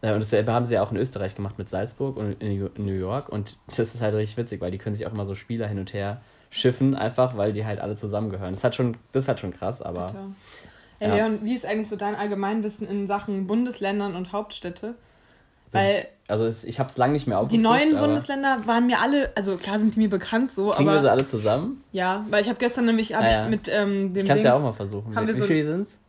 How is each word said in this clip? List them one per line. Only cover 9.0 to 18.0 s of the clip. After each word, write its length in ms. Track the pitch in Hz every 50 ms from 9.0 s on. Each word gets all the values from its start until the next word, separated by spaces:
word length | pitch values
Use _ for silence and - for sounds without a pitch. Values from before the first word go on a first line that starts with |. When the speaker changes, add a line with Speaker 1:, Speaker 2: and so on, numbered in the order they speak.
| _ _ -
Speaker 1:
das 160 | 135 131 -
hat 100 | - -
schon 140 | - 95 87
krass, 280 | - - 95 127 131
aber 260 | - - 87 87 90 92
Speaker 2:
Bitter. 180 | 110 190 196 196 196 - - - - - - - - - - - _ _
Ey, 80 | 208 208
Speaker 1:
ja. 60 | 208
Speaker 2:
Leon, 240 | 208 220 220 214 208 214
wie 100 | 214 254
ist 120 | 240 -
eigentlich 220 | - 214 220 214 214
so 80 | 214
dein 200 | 196 208 202 208
Allgemeinwissen 680 | - 208 214 202 196 196 196 214 226 208 214 208 - 214 180
in 200 | 196 202 202 190
Sachen 400 | 202 208 208 - 202 196 196 180
Bundesländern 680 | 208 226 247 247 240 - 208 196 202 208 202 202 175
und 180 | 180 185 180 -
Hauptstädte? 600 | 202 214 214 - - - 180 175 - - 220 240 240 _ _ _ _ _ _ _ _ _ _ _ _ _ _
Weil 280 | - 196 196 - 202 - - - - _ _
Speaker 1:
Ich, 40 | -
also 160 | 104 107 113
es, 200 | 113 113 - -
ich 140 | - 113 -
hab's 180 | - - - -
lang 160 | 123 131 147
nicht 120 | 151 143 -
mehr 100 | 101 95
Speaker 2:
die 60 | 220
Speaker 1:
aufgeguckt, 180 | 208 214 226 220
Speaker 2:
neuen 320 | 226 233 262 294 311 311
Speaker 1:
aber 120 | 285